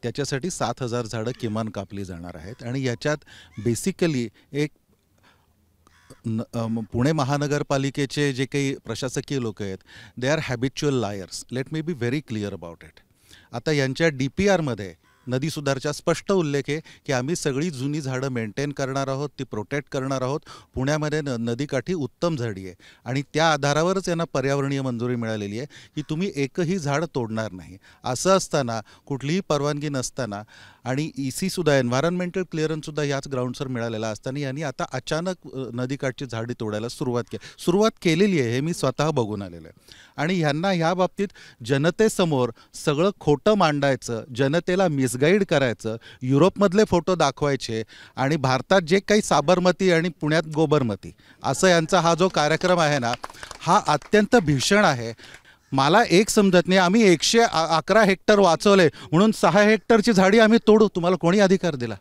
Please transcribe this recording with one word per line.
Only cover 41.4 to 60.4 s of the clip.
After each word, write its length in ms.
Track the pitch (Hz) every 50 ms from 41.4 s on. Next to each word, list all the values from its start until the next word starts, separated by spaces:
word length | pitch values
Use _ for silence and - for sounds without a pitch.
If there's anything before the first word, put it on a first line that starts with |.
| - - - _ 120
जनतेसमोर 840 | 110 139 135 143 165 - - 220 220 - - 190 165 151 131 123 120 113 _ - _ _ - -
सगळं 260 | - 147 139 175 202 202 _
खोटं 340 | - 151 147 135 _ 208 220
मांडायचं, 720 | 202 185 156 147 143 139 139 135 120 - - 120 113 110 - 127
जनतेला 520 | 113 135 135 147 175 170 - 180 185 196 175
मिसगाईड 560 | 151 139 131 123 110 123 139 156 185 214 196
करायचं, 520 | - 170 147 135 123 110 - - 113 110 117 - - - - -
युरोपमधले 600 | 127 135 139 156 190 - - 202 196 170 208 214
फोटो 300 | - - 175 160 - 185
दाखवायचे 680 | 165 160 139 131 - 151 143 139 131 - - 113 110 107 _ - - - - _
आणि 200 | - 131 135 156
भारतात 440 | 165 131 131 131 131 - _ 185 196
जे 180 | 175 143 180 196
काही 240 | - - 208 220 208
साबरमती 720 | - 175 151 143 143 185 180 180 185 175 - 190 185 175
आणि 160 | 165 160 180
पुण्यात 340 | 156 _ - 151 151 165 170 156 156
गोबरमती 580 | 151 165 147 151 151 131 113 101 - - 82 80 _ _ _ - _ -
असं 240 | 120 135 - -
यांचा 340 | 190 175 170 160 151 - 180
हा 140 | 160 170 170
जो 140 | 156 180 190
कार्यक्रम 520 | - 180 147 151 160 151 - 180 180 170
आहे 180 | 160 147 147 139
ना, 140 | 120 117 123 - - - - - - - - -
हा 200 | - 160 175 208 -
अत्यंत 500 | - 151 143 - - - 208 214 - -
भीषण 480 | 240 180 151 147 131 - - 196 208 208
आहे. 280 | 175 143 120 117 113 113 _ - - - - _ - _ _ _ _ -
मला 300 | 135 135 143 170 214 240 -
एक 180 | 170 175 220 -
समजत 400 | - 220 202 196 175 180 170 -
नाही, 100 | 185 190
आम्ही 340 | 185 175 185 233 226 196 175
एकशे 260 | 151 - - - 233 233 214 -
अकरा 500 | 160 160 156 165 156 - - 190 220 214
हेक्टर 360 | 202 190 - _ - 214 202
वाचवले 500 | 202 180 165 156 - 208 202 190 180 147 - - - - 151
म्हणून 180 | 165 202 226 214
सहा 300 | - - 170 156 202 208
हेक्टरची 500 | 208 220 202 _ _ 233 220 - 240 226
झाडी 260 | 175 190 190 202
आम्ही 200 | 233